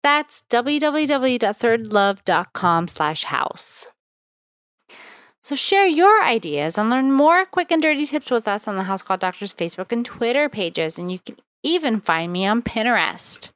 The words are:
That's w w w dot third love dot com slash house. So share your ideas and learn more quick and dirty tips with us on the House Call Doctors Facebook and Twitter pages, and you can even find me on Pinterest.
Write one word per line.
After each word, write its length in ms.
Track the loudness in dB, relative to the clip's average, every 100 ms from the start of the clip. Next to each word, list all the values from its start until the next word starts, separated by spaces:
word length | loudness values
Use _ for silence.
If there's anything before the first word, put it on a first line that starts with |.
That's 380 | 4 2 0 -12 _
w 300 | 0 2 0
w 280 | 0 0 0
w 320 | 2 2 2
dot 180 | 0 0
third 340 | 0 0 2
love 320 | 2 2 0 0
dot 280 | 0 0
com 340 | -2 2 2 0
slash 380 | -2 -2 -2 -6
house. 640 | -4 -4 -6 -8 -10 -12 _ _ _ _ _ _ _ _ _ _ -20 -20 -20 _ _
So 120 | -6 -4
share 300 | 0 4 4
your 380 | 6 6 6
ideas 540 | 4 0 -2 -2 -2 0
and 120 | 0
learn 220 | 2 2
more 340 | 4 6 4 2
quick 260 | -4 0
and 100 | 2
dirty 240 | 2 0 -2
tips 240 | -4 -2
with 180 | -2 0
us 200 | -4 -4
on 100 | -4
the 60 |
House 180 | -4 -6
Call 160 | -2 -2
Doctors 360 | -2 -4 -12
Facebook 380 | -6 -6 -6 -6
and 140 | -4 -6
Twitter 420 | -4 -2 0 -2
pages, 520 | -2 -4 -2 -4 -4
and 120 | -8
you 60 | -8
can 180 | -10 -20 _ _
even 360 | -2 0 0 -2
find 320 | 0 -2 -2
me 140 | -2 0
on 160 | 0
Pinterest. 880 | -2 -4 0 0 0 -4 -10 -10 -12